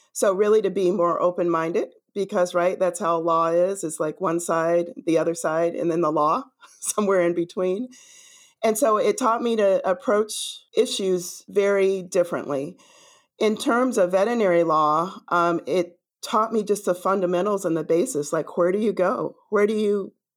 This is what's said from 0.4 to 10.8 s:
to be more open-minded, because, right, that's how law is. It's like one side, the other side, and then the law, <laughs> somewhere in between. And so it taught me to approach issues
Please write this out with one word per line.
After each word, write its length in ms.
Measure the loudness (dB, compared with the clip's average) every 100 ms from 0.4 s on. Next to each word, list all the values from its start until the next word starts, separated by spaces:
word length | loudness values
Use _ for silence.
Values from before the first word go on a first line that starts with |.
| 2 2
to 80 | 2
be 220 | 0 0
more 300 | 2 0 2
open-minded, 680 | 0 0 0 0 0 -2 -4 -10 _
because, 400 | -8 -2 0 0
right, 260 | 2 0 0
that's 200 | -2 0
how 180 | -2 0
law 300 | 2 2 2
is. 360 | 2 2 -2
It's 160 | -6 -4
like 220 | -6 -4
one 180 | -2 -2
side, 520 | 0 0 2 2 0 -6 0
the 120 | 0
other 160 | 0
side, 420 | -2 -2 0 -2 -2
and 160 | -2
then 100 | 0
the 100 | 0
law, 320 | 2 2 0 -4 _
<laughs> 160 | -20 -12
somewhere 420 | -6 -2 2 2
in 120 | 2
between. 560 | 0 -4 -4 -4 -4 -6 -14 -20 -20 -20 -20 _ _
And 140 | -2 0
so 200 | 2 2
it 200 | 2 0
taught 240 | 0 0
me 140 | 0 2
to 240 | 2 2 0
approach 720 | -2 0 0 0 -6 -10 -14 _
issues 680 | 0